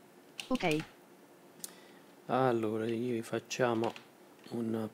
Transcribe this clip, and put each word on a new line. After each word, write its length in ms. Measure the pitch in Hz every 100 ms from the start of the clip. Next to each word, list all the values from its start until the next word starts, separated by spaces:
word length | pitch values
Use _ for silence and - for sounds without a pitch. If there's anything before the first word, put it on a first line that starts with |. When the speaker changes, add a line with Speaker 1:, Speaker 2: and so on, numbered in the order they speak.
| - - - - -
Speaker 1:
Ok. 300 | 254 180 156 - - - - - - - - - - - - - - -
Speaker 2:
Allora, 580 | 127 131 117 110 110 113
gli 360 | 113 123 113
facciamo 720 | 113 113 - - 123 113 113 - - - - - -
un 400 | 117 113 113 107